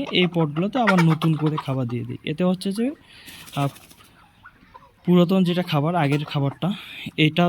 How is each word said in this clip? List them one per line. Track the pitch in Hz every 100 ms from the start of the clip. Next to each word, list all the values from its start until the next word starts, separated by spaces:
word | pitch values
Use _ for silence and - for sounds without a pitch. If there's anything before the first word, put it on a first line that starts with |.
| 277
এই | - 180
পটগুলোতে | 170 156 147 196 262 220
আবার | 185 165
নতুন | 156 160 151
করে | 151 151 -
খাবার | 131 123
দিয়ে | 120 120
দিই। | - -
এতে | 156
হচ্ছে | 180 185 196
যে, | 196 240 320 - - - - - -
আহ, | 143 - - - - _ _ _ - - _ - - _
পুরাতন | - 180 175 190
যেটা | 180 175 180
খাবার, | 151 147 175
আগের | 143 147 151
খাবারটা, | 147 139 - 165 208 - - - -
এটা | 156 156